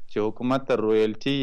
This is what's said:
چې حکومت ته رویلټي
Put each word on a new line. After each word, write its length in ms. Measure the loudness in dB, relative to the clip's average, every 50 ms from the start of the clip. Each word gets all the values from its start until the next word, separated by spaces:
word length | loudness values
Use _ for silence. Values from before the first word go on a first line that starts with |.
| -8 -6
چې 80 | -2 -2
حکومت 500 | -2 -2 -2 -2 -2 0 0 0 0 0
ته 80 | 0
رویلټي 640 | 2 2 4 4 4 4 2 0 -2 -2 -2 0 2